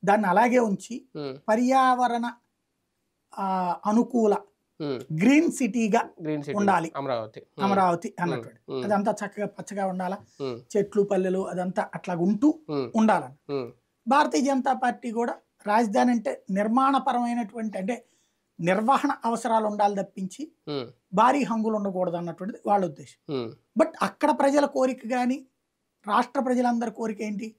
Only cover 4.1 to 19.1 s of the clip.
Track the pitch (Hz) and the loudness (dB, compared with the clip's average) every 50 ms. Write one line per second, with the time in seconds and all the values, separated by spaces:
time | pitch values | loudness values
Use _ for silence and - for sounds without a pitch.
4.1 | - 240 220 208 196 - - _ _ _ _ _ _ _ 160 147 135 117 113 - | 2 2 2 2 2 0 -2 _ _ _ _ _ _ _ -6 -6 -4 -6 -6 -6
5.1 | 156 156 180 240 277 302 339 330 - - 269 226 190 240 226 214 190 233 226 - | -2 2 4 6 6 6 4 2 0 -2 -4 -2 0 0 0 2 2 0 0 0
6.1 | - - 175 156 156 147 143 143 139 147 151 - 190 175 165 160 - 143 139 135 | -10 -10 -6 -4 -4 -4 -4 -4 -4 0 2 2 2 2 0 -2 -8 -8 -4 -4
7.1 | 131 117 110 113 - - - _ _ - 202 196 202 190 190 180 170 170 - 226 | -4 -4 -4 -8 -12 -20 -20 _ _ -4 0 0 2 4 4 4 2 0 -2 -8
8.1 | - - 175 170 160 123 113 - - _ _ - 143 131 127 202 208 202 202 220 | -8 -4 -4 -2 -2 -4 -6 -10 -18 _ _ -8 -8 -6 -2 0 0 0 0 0
9.1 | 208 214 208 196 - - 208 196 - - 180 - 208 196 196 190 185 185 185 180 | -2 -4 -6 -10 -8 -8 -10 -10 -10 -12 -16 -12 -8 -6 -4 -4 -4 -4 -6 -6
10.1 | 190 196 104 _ _ _ 143 131 120 117 127 _ - 208 196 202 - 208 202 202 | -6 -8 -10 _ _ _ -8 -8 -8 -8 -12 _ -2 -2 -2 0 2 0 2 2
11.1 | 202 190 185 185 185 185 190 - 185 180 180 185 180 - 196 - - 165 - - | 2 0 0 0 -2 -2 -4 -4 -6 -6 -6 -4 -2 -4 -4 -4 -6 -12 -8 -6
12.1 | 180 165 170 180 214 208 233 302 311 - _ - 151 143 131 117 - 220 220 220 | -4 0 0 0 0 2 2 2 2 0 _ -6 -4 -4 -4 -2 0 2 4 4
13.1 | 208 175 - 127 135 _ _ - 143 139 127 120 127 _ _ _ _ _ _ 226 | 4 2 0 -4 -14 _ _ -6 -6 -6 -6 -6 -10 _ _ _ _ _ _ 0
14.1 | 254 285 302 285 - 311 262 277 277 262 254 277 262 233 262 247 - - - 247 | 2 4 4 4 2 0 2 2 2 0 2 0 0 0 0 -2 -2 -2 -8 -8
15.1 | 214 226 233 240 - - _ _ _ _ _ 202 208 226 240 214 196 247 247 247 | -4 -2 -2 -4 -4 -8 _ _ _ _ _ 0 2 2 2 2 2 2 4 4
16.1 | 247 233 220 277 - - _ _ 196 190 208 220 220 254 269 269 277 262 262 269 | 4 2 0 -2 -6 -6 _ _ -2 0 0 2 2 2 4 4 2 2 0 0
17.1 | 247 240 240 240 240 240 233 196 - 240 220 214 214 202 190 190 247 233 - _ | 0 0 0 -2 -2 -4 -4 -6 -6 -8 -8 -6 -6 -6 -6 -6 -6 -6 -8 _
18.1 | _ _ _ _ _ _ _ _ _ _ 170 170 185 196 220 226 277 254 - 285 | _ _ _ _ _ _ _ _ _ _ 0 0 2 2 4 2 2 2 2 0